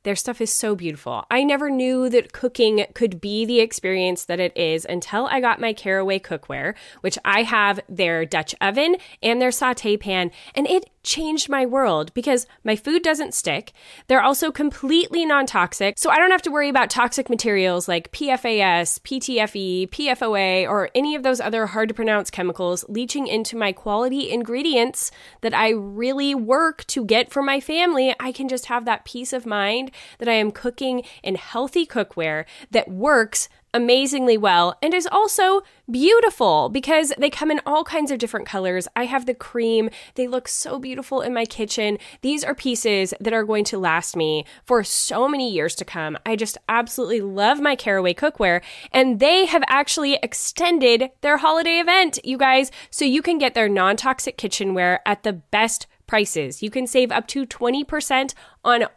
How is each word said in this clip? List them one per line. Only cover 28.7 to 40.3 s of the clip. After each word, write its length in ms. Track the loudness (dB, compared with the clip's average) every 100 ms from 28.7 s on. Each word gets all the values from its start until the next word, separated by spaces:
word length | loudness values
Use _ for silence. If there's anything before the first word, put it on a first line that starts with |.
| -4 -2
that 200 | -4 -6
peace 280 | -12 -8
of 120 | -8 -4
mind 460 | -2 0 -2 -6 -14 -20 -6
that 100 | 0
I 40 |
am 180 | 2 2
cooking 520 | -2 -8 -4 -4 -2 -6 -10
in 140 | -6 -6
healthy 500 | -6 -6 -2 -2 -2
cookware 600 | -4 -4 -4 -4 -4 -8 -18 -2
that 180 | -2 0
works 600 | -2 4 4 2 -4 -6 _ _ -2
amazingly 640 | 4 4 4 2 2 4
well 400 | 4 4 4 0
and 100 | 0
is 140 | 0 2
also 520 | 2 2 4 4 2 -2 _ -6
beautiful 800 | 2 6 6 4 2 4 4 2
because 420 | -2 2 2 2 0
they 120 | -2
come 200 | 0 -2
in 100 | -2 0
all 180 | -2
kinds 280 | 0 -4 -2
of 80 | -2
different 260 | -4 -6 -6
colors. 420 | -4 -2 -2 -4 -4
I 100 | -2
have 200 | -2 -2
the 80 |
cream. 560 | -6 -6 -2 0 2 0 -6 -12
They 140 | -6
look 200 | -4